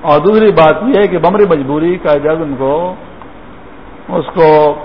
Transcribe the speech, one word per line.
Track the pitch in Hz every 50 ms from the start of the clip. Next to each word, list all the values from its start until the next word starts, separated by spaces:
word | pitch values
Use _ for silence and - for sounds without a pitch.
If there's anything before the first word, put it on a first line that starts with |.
اور | - 165 147 151
دوسری | 151 190 214 220 220 214
بات | 180 165 160 156 156 156 214
یہ | 240 277 190
ہے | 208 190
کہ | 175 175
بمری | 156 170 190 214 208 185
مجبوری | 170 151 135 131 143 151 160 175 180 180 180
قائد | 170 147 147 143
اعظم | 151 160 160 165 147 139 123
کو، | 135 135 143 160 175 180 185 - - - - - - - - - - - - - - - - - - - - - - -
اس | 180 175 151 - -
کو | 190 165 156 151 151 151 151 - -